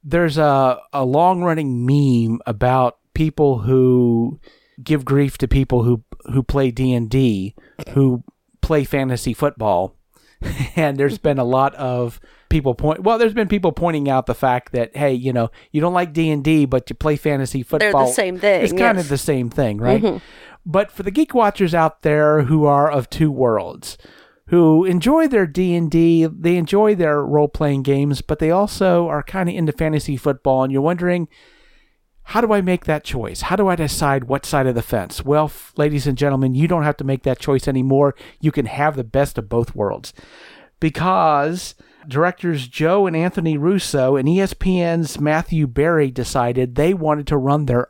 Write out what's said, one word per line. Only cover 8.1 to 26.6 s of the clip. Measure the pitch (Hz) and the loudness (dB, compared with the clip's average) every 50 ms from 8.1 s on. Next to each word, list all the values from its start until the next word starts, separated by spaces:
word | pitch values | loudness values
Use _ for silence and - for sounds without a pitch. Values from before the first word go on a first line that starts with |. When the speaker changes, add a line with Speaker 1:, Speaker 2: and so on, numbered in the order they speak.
| 123 123 - - _ _ _ _ _ _ | 2 -2 -6 -14 _ _ _ _ _ _
Speaker 1:
play | - - 160 151 139 | -4 0 0 0 0
fantasy | - - 143 135 131 127 110 - 131 113 | -2 -2 -4 -2 -2 -4 -4 -4 -6 -4
football. | - - 143 - - 113 107 95 85 92 - _ _ _ _ _ _ _ _ _ _ | -2 -2 -4 -4 -2 -2 0 0 0 0 -4 _ _ _ _ _ _ _ _ _ _
<laughs> | - - - - 135 - - | -10 -8 -6 -6 -6 -6 -2
And | 175 160 147 139 139 | -2 -2 -2 0 0
there's | 143 143 - - | -2 -2 -2 -2
been | - 156 143 135 | -2 -2 0 0
a | 123 | 0
lot | 120 127 131 135 139 - | 0 2 2 0 0 -2
of | - 143 127 127 123 123 120 113 - - _ _ _ _ _ | -4 -6 -4 -4 -4 -4 -6 -8 -12 -20 _ _ _ _ _
people | - 160 135 135 120 | -2 0 0 0 -4
point, | - - 147 156 - | -2 -2 -2 -2 0
well, | 185 208 233 226 | 0 0 2 2
there's | 233 226 208 | 2 0 2
been | 233 214 180 | 0 -2 0
people | 208 208 180 175 | 0 0 0 -2
pointing | 156 - 170 175 165 151 143 139 | -2 0 -2 -2 -2 -2 -2 0
out | 135 131 123 - | 0 0 0 -2
the | 120 | -4
fact | - - 131 123 123 - - - | -2 0 0 0 0 -4 -6 -4
that, | 123 117 113 _ | -4 -4 -4 _
hey, | 135 147 143 131 | -2 -2 0 0
you | 123 123 131 123 | 0 -2 -2 -2
know, | 123 117 113 - - - _ | -2 -2 -2 -6 -12 -20 _
you | - 151 | -4 -2
don't | 151 175 180 | -2 0 0
like | 180 180 170 147 | -2 -2 -2 -2
D | 165 165 160 | -2 0 0
and | 156 147 135 | 0 0 0
D, | 156 160 156 143 | 2 2 2 2
but | 131 131 131 - - | 2 0 -2 -2 -4
you | - | -12
play | - - 156 151 | -4 -2 -2 -2
fantasy | 147 - 156 147 135 135 123 - 135 120 | 0 -2 -2 -2 -2 -4 -4 -6 -8 -6
Speaker 2:
They're | - - 151 | -4 -2 0
the | 214 | 0
Speaker 1:
football. | 208 190 139 135 127 123 | 2 2 2 2 2 2
Speaker 2:
same | - 214 185 180 180 | 0 -2 -2 -4 -2
thing, | 175 208 196 180 | 2 2 2 2
Speaker 1:
It's | - 196 | 2 0
kind | 175 185 214 240 220 185 | 0 2 2 2 2 0
Speaker 2:
yes. | 170 | -2
Speaker 1:
of | 143 | -2
the | 139 131 | -4 -4
same | - - 147 131 123 117 | -2 -2 -2 -2 -2 -4
thing, | - - 139 113 104 104 | -2 -2 -2 -2 -2 -2
right? | 113 123 - - 214 | 0 0 2 2 2
Speaker 2:
Mm-hmm. | 208 139 95 - - - - - - - - _ | -2 -4 -4 -10 -16 -20 -20 -20 -20 -20 -18 _
Speaker 1:
But | 175 151 190 208 202 | -2 -2 -2 -2 -2
for | - - | -6 -10
the | 190 202 | -10 -6
Geek | 190 294 320 - - | -2 -2 -2 0 2
Watchers | 247 226 202 202 - 196 170 160 | 2 2 2 2 0 -2 0 2
out | 170 160 156 - _ - | 2 2 0 -2 _ -2
there | 156 151 151 151 151 151 156 143 | 0 2 4 4 4 4 2 2
who | 120 156 156 151 | 2 2 4 4
are | 147 143 143 143 156 | 4 4 4 2 2
of | 147 139 120 - | 0 -2 -4 -4
two | - - 165 156 | -2 0 0 0
worlds, | 139 123 131 120 113 104 90 85 - - - - - - _ - - - - _ _ _ _ - | 2 2 0 2 2 0 -2 -6 -12 -14 -16 -18 -18 -18 _ -20 -20 -20 -20 _ _ _ _ 2
who | - 175 170 160 156 156 185 | 4 6 6 6 6 6 4
enjoy | 190 180 180 156 240 294 330 320 302 | 4 0 0 2 2 2 4 2 2
their | 269 214 190 160 | 2 0 0 0
D | 139 - 185 180 175 | -2 -2 0 0 0
and | 170 165 156 | 0 0 0
D, | 151 165 165 170 170 165 165 160 | 2 2 4 4 4 4 2 0
they | 156 - 160 170 175 | -2 -2 -2 0 0
enjoy | 180 | 0